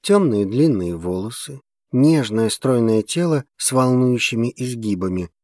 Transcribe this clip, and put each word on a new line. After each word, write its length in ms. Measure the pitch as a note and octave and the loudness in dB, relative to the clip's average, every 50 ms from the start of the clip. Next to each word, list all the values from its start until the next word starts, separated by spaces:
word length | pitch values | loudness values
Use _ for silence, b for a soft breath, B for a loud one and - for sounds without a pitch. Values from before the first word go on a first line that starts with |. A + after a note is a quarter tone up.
| _ | _
Темные 420 | - G3+ G3+ G3 D3+ A2 G#2 G2+ | 2 2 4 4 2 2 0 0
длинные 500 | F#2+ G#2 B2+ D3+ E3 C3+ G2 F2+ F2 E2+ | 0 0 2 2 2 2 0 -2 -4 -6
волосы, 640 | E2 E2 F2+ F2+ F#2 G2 A2 A#2+ - - - C#3 - _ _ _ _ _ _ - | -6 -4 -4 -4 -4 -6 -8 -10 -12 -14 -14 -16 -18 _ _ _ _ _ _ 0
нежное 580 | B2 C3+ D3+ D#3+ D#3 C3 G#2 G#2+ A2 A2+ A2 | 2 4 4 4 2 0 0 0 0 0 0
стройное 520 | - - - C3+ C3 A#2+ A#2 A2+ A2 A2 G#2 | -2 -2 -2 0 2 2 2 2 2 2 0
тело 420 | - - E3+ F3 E3+ D#3+ C#3+ C3+ _ _ | -2 -2 -2 0 0 0 -2 -2 _ _
с 160 | _ - - C3+ | _ -6 0 2
волнующими 800 | C3 C3 B2+ B2+ B2+ B2+ B2+ B2 A#2+ - - A#2 A2+ A#2 A#2+ A#2+ | 2 2 4 4 4 2 2 2 0 -2 -2 -2 -2 -2 -4 -4
изгибами. 760 | - B2+ B2 B2 A#2 A2 G#2+ G2+ F#2 F2+ F#2+ F#2 F#2 F2+ E2+ _ _ | -6 -8 -8 -6 -6 -4 -4 -2 -2 -2 -4 -4 -4 -6 -8 _ _